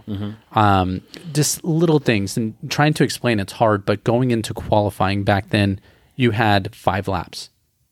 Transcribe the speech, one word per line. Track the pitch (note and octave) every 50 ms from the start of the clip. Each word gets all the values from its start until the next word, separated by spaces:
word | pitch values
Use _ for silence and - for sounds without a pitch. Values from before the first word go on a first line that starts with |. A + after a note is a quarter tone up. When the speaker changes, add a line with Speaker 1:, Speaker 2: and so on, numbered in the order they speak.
| - G#2+
Speaker 1:
Mm-hmm. | G#2 G2 G#2 G#2 G#2+ - _ - - A2
Speaker 2:
Um, | G#2+ G2+ G2 F#2+ F#2 F#2 F#2 - - _ - - - E3+
just | C#3 D3 C#3+ - - - -
little | F3+ D#3 D#3+ E3+ E3 D3+ D3
things, | - B2+ A#2 G2+ G2 F#2+ -
and | B2 A2+ A2 G#2+ - - C3
trying | - - D3 D3+ D3+
to | - C#3+
explain | G#2+ - - - A#2+ A2+ G#2
it's | G2 - -
hard, | - A#2+ A2 G#2+ G2+ -
but | - G#2 G2+ -
going | B2+ A#2 A#2+ C3 B2
into | A#2 A2+ G#2 - A2
qualifying | - - - A2 G#2+ G#2 G#2 - - G2+ F#2+ G2 G2+ G2+
back | A2 G#2 F#2+ - -
then, | - G#2 G2+ G2 G2 - _ _ _ _ _ _ _
you | - B2+ A#2+
had | G#2 A2 A#2 G#2+ G2+ G2 F#2 G2+ -
five | - - F#2+ F2+ G2 G2+ -
laps | G2 E2+ - - - - - - _ _ _ _ _ _ _ _